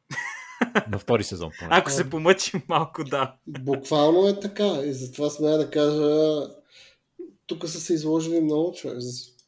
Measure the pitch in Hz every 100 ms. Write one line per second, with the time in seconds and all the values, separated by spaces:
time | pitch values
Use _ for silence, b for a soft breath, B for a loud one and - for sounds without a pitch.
0 | - - - - - - 233 208 - 104
1 | - 113 98 90 82 - 87 180 175 139
2 | 131 160 165 190 - 175 - 156 160 -
3 | 139 139 135 - - 139 131 135 - 147
4 | 151 175 196 202 202 - 208 147 143 127
5 | 127 - 147 147 151 156 147 151 147 151
6 | 147 151 156 151 - - b b b b
7 | _ - 349 - - 160 160 165 - 160
8 | 156 160 160 165 151 151 170 - 131 120
9 | 123 123 - -